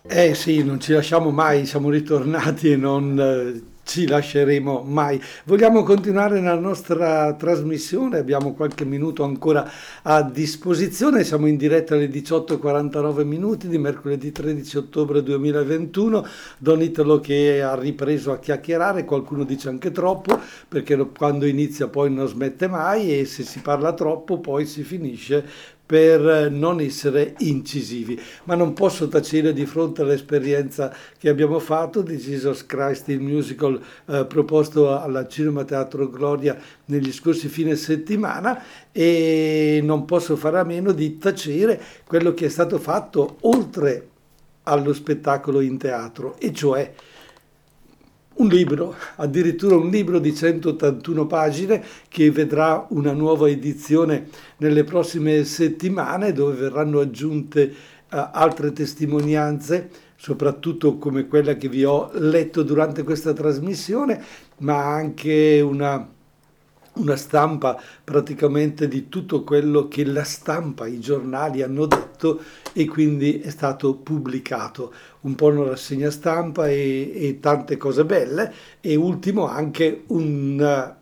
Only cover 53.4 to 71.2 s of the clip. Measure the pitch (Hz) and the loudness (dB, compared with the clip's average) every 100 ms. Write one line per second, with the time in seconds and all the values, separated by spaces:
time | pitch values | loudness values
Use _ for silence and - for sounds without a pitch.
53.4 | 147 139 151 139 - 156 160 147 - - | 4 2 -4 -8 0 2 2 0 -4 -20
54.4 | - _ 151 151 151 175 170 170 151 151 | -20 _ 2 4 4 0 0 -2 2 2
55.4 | 147 - 160 160 180 190 131 180 208 139 | 0 0 0 0 -4 -2 -2 -2 -2 0
56.4 | 143 131 135 131 151 147 143 113 151 151 | 0 0 -4 -2 0 2 0 -4 -4 -4
57.4 | 147 151 139 - - - _ - - 165 | -2 2 2 0 -20 -20 _ -6 -4 2
58.4 | 156 - 147 147 143 - 147 147 147 151 | 2 2 -4 -4 -8 -4 -2 0 0 0
59.4 | 147 147 147 175 180 - _ _ - 139 | 0 -4 -2 -4 -4 -20 _ _ -8 -2
60.4 | 143 139 165 165 151 151 147 135 135 147 | 0 -2 -6 2 2 2 -2 -4 2 2
61.4 | 147 123 135 127 139 143 - 202 156 165 | 2 -2 -4 0 2 2 -2 0 2 2
62.4 | 160 165 143 151 156 151 147 156 156 151 | 2 -2 0 2 0 -2 -4 -4 -2 0
63.4 | 151 139 175 170 - 220 285 214 - - | 0 -2 -4 -6 -4 -2 0 -2 -6 -20
64.4 | - _ 143 143 143 151 156 139 151 151 | -20 _ -2 0 0 -2 -4 -6 0 4
65.4 | 156 151 147 139 143 135 - _ _ _ | 6 6 4 0 -2 -4 -8 _ _ _
66.4 | _ _ _ _ _ - 147 139 - 151 | _ _ _ _ _ -4 -2 -2 2 2
67.4 | 151 151 135 120 - - - 147 143 139 | 2 0 -2 -2 -12 -20 -2 0 0 -2
68.4 | 147 143 151 147 147 131 139 185 - 147 | 0 2 0 -2 -2 -2 -6 -10 -4 -4
69.4 | - 147 151 147 143 139 143 139 143 - | 0 0 4 2 0 -4 -2 -2 -6 -8
70.4 | - 160 160 - 113 120 117 143 | -6 -4 -6 -8 -10 -10 -4 -2